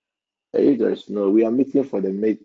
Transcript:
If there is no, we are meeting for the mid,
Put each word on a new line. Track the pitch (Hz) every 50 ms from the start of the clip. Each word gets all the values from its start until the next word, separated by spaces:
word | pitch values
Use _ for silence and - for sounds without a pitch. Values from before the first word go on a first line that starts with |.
| _ _ _ _ _ _ _ _ _ _ -
If | - 101 139 143 113
there | 107 101
is | 98 - - -
no, | 101 104 101 98
we | 101 110 113
are | 113
meeting | 117 131 135 135 - 139 131
for | - - 101
the | 95 95
mid, | 95 101 107 110 104 - -